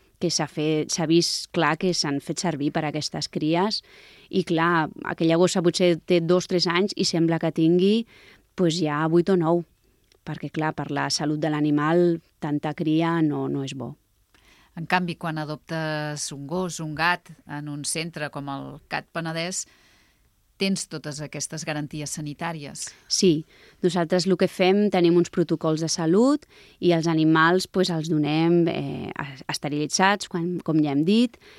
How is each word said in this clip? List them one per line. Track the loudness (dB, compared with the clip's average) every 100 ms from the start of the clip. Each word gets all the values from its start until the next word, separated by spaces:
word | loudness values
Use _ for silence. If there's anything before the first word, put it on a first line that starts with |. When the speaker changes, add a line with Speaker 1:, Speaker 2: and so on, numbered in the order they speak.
| _ _
Speaker 1:
que | -4
s'ha | -2 -4
fet, | -2 0 0 -2
s'ha | -4 2
vist | 2 2 -4 -6
clar | 0 0 2
que | 0
s'han | -2 -2 -4
fet | -4 -4
servir | -4 -2 -2
per | -2 -4
aquestes | -4 -6 -6 -6
cries | -4 0 0 0 -4 -10 -20 -20 -20 -4
i, | -4
clar, | 0 0 2 2 0 -6 -8
aquella | 0 2 4
gossa | 4 2
potser | 0 2 2 2
té | 2 2
dos, | 4 2 2
tres | 0 2
anys | 0 0 -2
i | -2
sembla | 2 2 2
que | 0
tingui, | 2 4 6 4 2 -2 -12 -20 -20 _ 0
pues, | 0 0
ja | -2 0 2
vuit | 2 4
o | 2
nou, | 4 0 -2 _ _ _ _ _ -12
perquè, | -10 -8
clar, | -4 -4
per | -4 -6
la | -4 -2
salut | -2 -2 -2
de | -2
l'animal | 0 2 2 2 4 4 0 -6 _
tanta | -6 -4 -4
cria | -4 0 0 2 2
no, | 0 0 -4
no | -4
és | -6 -8
bo. | -12 -14 _ _ _ _ _ _ _
Speaker 2:
En | -14 -2
canvi, | 0 0 -4
quan | -6 -6
adoptes | -6 -8 -8 -6 -4 -4 -6 -6 -8
un | -10 -6
gos, | -4 -4 -6
un | -8 -2
gat, | 0 -2 -6 -20 -12
en | -10 -8
un | -8 -6
centre | -6 -6 -8 -8
com | -8 -8
el | -10 -12 -16 -8
Cat | -8 -8
Penedès, | -8 -6 -6 -6 -8 -10 _ _ _ _ _ _ _ _ -4
tens | -2 -2 -4
totes | -10 -10 -10
aquestes | -10 -10 -10 -8
garanties | -6 -6 -6 -8 -8 -8
sanitàries. | -10 -8 -8 -8 -12 -12 -14 -14 -4
Speaker 1:
Sí, | 2 4 4 0 _ -20 _
nosaltres | -2 0 2 2 2
el | 2
que | 0
fem, | 2 2 4 2
tenim | 4 4 4
uns | 2
protocols | 0 0 0 0 0
de | -2
salut | -2 2 4 4 2 -4 -20 -20 _
i | 2 2
els | 2
animals, | 4 4 6 6 4 0
pues, | 0 0
els | -2 0
donem, | 0 2 2 4 4 2
eh, | 0 -6 -8 -8
es-, | -10 -12 -10 -10
esterilitzats, | -6 -4 -4 -2 2 2 2 -2
quan, | -4 -2 -4 0
com | 2
ja | 2
hem | 2 4
dit, | 4 2 -2 -20